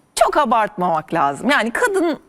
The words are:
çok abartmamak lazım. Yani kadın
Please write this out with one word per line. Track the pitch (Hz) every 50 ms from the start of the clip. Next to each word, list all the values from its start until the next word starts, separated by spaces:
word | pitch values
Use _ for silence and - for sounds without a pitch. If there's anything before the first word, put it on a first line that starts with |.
| _ _ -
çok | - - 415 - 320
abartmamak | 285 220 247 226 214 202 - - 180 180 165 156 156 - -
lazım. | 165 143 139 143 - 180 240
Yani | 294 254 214 233
kadın | 233 - 494 466 392 381 330 339 277 - _